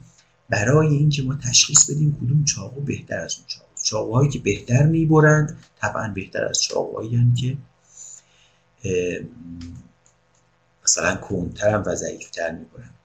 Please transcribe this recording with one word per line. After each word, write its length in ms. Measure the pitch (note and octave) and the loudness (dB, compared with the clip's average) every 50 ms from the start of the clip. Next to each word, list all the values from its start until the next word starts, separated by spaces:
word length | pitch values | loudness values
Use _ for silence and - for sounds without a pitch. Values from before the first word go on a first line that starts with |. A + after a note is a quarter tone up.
| - - _ _ _ _ _ _ _ - | -14 -20 _ _ _ _ _ _ _ -4
برای 400 | A2 G#2+ G#2 A#2+ D3 D#3 D#3 D3+ | -2 0 2 4 4 4 4 4
اینکه 340 | D3 C#3 D3+ D3+ C#3 C#3 | 4 4 4 2 2 2
ما 120 | B2+ B2+ C#3 | 0 -2 -4
تشخیص 560 | - - B2 A#2+ - - - D3 - - - | -4 -2 0 2 2 2 4 2 2 2 2
بدیم 280 | C#3+ D3+ D3+ D3 C#3+ - | 0 0 2 0 0 0
کدوم 220 | A#2+ A#2+ - D3+ C#3+ | 0 2 2 2 2
چاقو 360 | - - G2+ F#2+ A2 B2+ C#3+ | 0 -2 -4 -8 -12 -10 -8
بهتر 400 | C#3+ A2+ - - - - G#2 F#2 | -6 -6 -6 -6 -8 -8 -8 -8
از 140 | D#2+ - - | -6 -8 -10
اون 100 | - - | -12 -12
چاقو. 180 | - - - _ _ _ - - | -14 -16 -16 _ _ _ -8 -6
چاقوهایی 460 | - G#2+ G#2+ G#2 G#2+ A#2 B2+ D3 C#3+ | -4 -4 -4 -2 0 2 4 4 2
که 80 | - - | 2 0
بهتر 480 | - G2+ G2+ F#2+ - - A#2+ B2 D3 | -2 -2 -2 -2 0 2 4 4 4
می‌برند 720 | D#3+ E3 E3 D#3+ D#3 D#3 D#3 D3+ D3+ D3+ D3+ D3+ - - - - _ _ _ | 4 4 4 4 6 6 6 8 8 6 4 2 0 -4 -10 -18 _ _ _
طبعاً 320 | G#2+ G#2 - - A2 G#2 G2 | -6 -4 -4 -4 -6 -4 -6
بهتر 300 | G2 - - - G#2+ A2 | -6 -8 -6 -6 -4 -4
از 160 | - - - | -2 -2 -2
چاقوهایی 560 | - - - F#2 F#2 - G2+ G2+ G#2+ A#2 A#2+ | -2 -2 -2 -4 -4 -4 -6 -10 -6 -2 0
هستند 200 | A#2+ A#2+ A#2+ A#2+ | 2 4 4 2
که، 200 | A#2+ B2 B2+ C#3+ D3 - _ _ _ _ _ _ - - - - - - _ _ _ _ _ _ _ _ _ _ _ - | 2 -2 -4 -6 -8 -10 _ _ _ _ _ _ -20 -20 -20 -20 -20 -20 _ _ _ _ _ _ _ _ _ _ _ -6
اه، 340 | G2 F#2 F2+ F2+ F2 E2+ D#2 - - - - E2+ E2+ E2+ E2+ E2+ E2+ E2+ B1+ B1 A#1+ _ _ _ _ _ _ _ _ _ _ _ _ _ _ _ _ _ _ - | -2 -2 0 0 -2 -4 -6 -10 -14 -16 -18 -18 -16 -14 -14 -14 -14 -16 -16 -20 -20 _ _ _ _ _ _ _ _ _ _ _ _ _ _ _ _ _ _ -4
مثلاً 320 | - - D#2+ E2 F2+ F#2+ | -2 -2 0 0 -2 -2
کندتر 580 | - - - G2+ F2+ E2+ E2 - - G#2+ G#2 G#2+ | -4 -6 -6 -6 -6 -6 -6 -6 -2 0 2 2
هم 80 | G2+ F2+ | 2 0
و 80 | F2+ E2+ | -2 -4
ضعیفتر 580 | D#2+ E2 E2 D#2+ - - - - E2+ E2 E2 | -4 -6 -8 -10 -10 -14 -14 -8 -6 -6 -6
می‌برند. 420 | E2 E2 - - - - - - - _ | -6 -10 -14 -18 -20 -20 -20 -20 -20 _